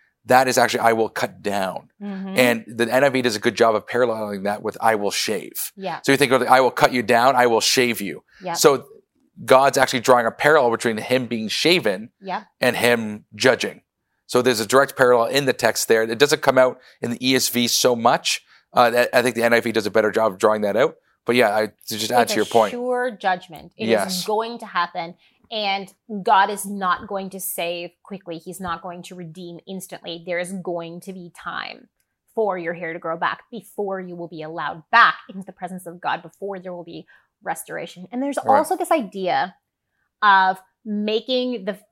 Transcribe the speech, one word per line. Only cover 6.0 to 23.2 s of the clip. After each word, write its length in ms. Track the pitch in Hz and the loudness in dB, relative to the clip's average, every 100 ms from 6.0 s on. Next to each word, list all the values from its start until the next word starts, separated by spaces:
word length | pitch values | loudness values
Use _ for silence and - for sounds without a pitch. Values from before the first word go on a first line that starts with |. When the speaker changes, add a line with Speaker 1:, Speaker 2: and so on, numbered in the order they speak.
Speaker 1:
So 80 | - | 0
you 60 | 135 | 2
think 120 | 135 | 4
of, 120 | 127 | 2
"I 180 | 123 127 | 4 4
will 100 | 127 | 4
cut 220 | - 147 | 4 2
you 100 | 127 | 2
down, 320 | 107 120 127 | 2 4 4
I 120 | 127 123 | 6 4
will 120 | 113 | 4
shave 400 | - - 123 113 | 2 2 0 -2
you." 220 | 101 71 - _ | -6 -10 -16 _
Speaker 2:
Yep. 160 | 185 165 | -8 2
Speaker 1:
So 280 | 156 135 - - _ _ _ - 117 | 4 4 -2 -20 _ _ _ -10 4
God's 320 | 131 139 131 | 6 6 2
actually 220 | 131 131 | 0 0
drawing 260 | 113 123 113 | 4 4 2
a 40 | |
parallel 400 | - 143 156 120 | 0 2 4 4
between 280 | 113 120 107 | 2 -2 -4
him 280 | - 127 120 | -2 -2 -2
being 220 | 117 110 | -6 -6
shaven 600 | - 151 180 110 95 110 _ | -2 2 2 2 -4 -8 _
Speaker 2:
Yep. 220 | 196 185 - _ | -12 -10 -12 _
Speaker 1:
and 160 | 127 110 | -2 0
him 480 | 117 120 107 104 - | 2 0 -2 -10 -16
judging. 480 | 107 123 113 104 80 _ _ _ _ - | -2 2 2 -2 -10 _ _ _ _ -4
So 160 | 123 | 0
there's 180 | 123 113 | 2 0
a 60 | 104 | 2
direct 280 | 127 139 | 2 2
parallel 340 | - 123 123 113 | 2 4 4 2
in 180 | 135 139 | 0 -2
the 80 | |
text 340 | 123 113 110 - | 0 0 0 0
there. 140 | 113 | 2
It 160 | 113 113 | 0 2
doesn't 240 | 143 151 | 2 2
come 160 | - 131 | 2 4
out 200 | 127 120 _ _ | 4 0 _ _
in 120 | 117 | -8
the 140 | 120 127 | -4 0
E 80 | |
S 140 | 131 - | 0 0
V 180 | 123 120 | 0 0
so 300 | - 127 120 | 2 2 2
much. 480 | 117 165 - - - _ _ | 2 2 0 -6 -8 _ _
Uh, 160 | - 120 | 2 4
that, 180 | 120 120 | 4 2
I 80 | 123 | 2
think 120 | 120 | 2
the 80 | 113 | 2
N 120 | 117 | 2
I 60 | 117 | 4
V 120 | 113 | 2
does 140 | 110 101 | -2 0
a 40 | |
better 200 | 104 107 | 2 2
job 220 | 101 113 | 2 0
of 60 | 95 | 0
drawing 220 | 107 107 | 0 0
that 140 | 104 101 | 0 0
out. 200 | 151 - _ _ | -2 -2 _ _
But 120 | - 123 | -2 2
yeah, 200 | 113 107 | 2 2
I, 100 | 107 | -2
to 320 | - - 110 | -6 -12 -8
just 140 | 110 | 0
add 100 | 120 | 2
Speaker 2:
It's 80 | 113 | 2
Speaker 1:
to 40 | 107 | 0
your 80 | |
Speaker 2:
a 40 | 104 | 2
Speaker 1:
point. 240 | 117 - | 2 2
Speaker 2:
sure 380 | 240 247 247 254 | 0 -4 -2 -4
judgment. 640 | 208 | -4